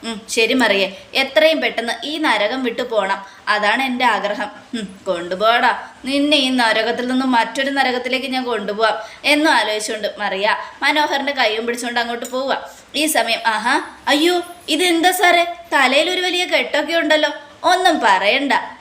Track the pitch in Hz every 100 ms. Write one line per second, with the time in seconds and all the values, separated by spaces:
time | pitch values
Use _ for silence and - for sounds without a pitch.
0 | 233 214 - - 226 262 233 196 190 -
1 | - 247 269 302 311 311 240 226 233 -
2 | 269 302 302 220 208 262 254 226 247 220
3 | 190 196 - - - 208 202 233 269 247
4 | 247 202 196 214 208 - - 233 196 -
5 | - 170 175 185 214 240 247 202 - -
6 | 254 277 294 294 262 254 226 220 220 233
7 | 247 254 262 247 226 277 269 277 262 247
8 | 247 254 254 262 247 220 202 202 220 220
9 | - - 269 294 311 254 214 214 214 220
10 | 208 196 208 190 208 - - - 277 302
11 | 302 277 262 277 233 214 233 240 247 240
12 | 233 240 247 254 269 226 - - - -
13 | 302 285 226 226 - 214 226 294 - -
14 | - 285 330 359 339 - - 294 359 339
15 | 349 370 381 339 339 339 - 302 262 269
16 | 330 370 370 359 349 311 247 277 294 330
17 | 311 311 294 294 - - 320 370 370 302
18 | 233 190 196 254 277 214 - -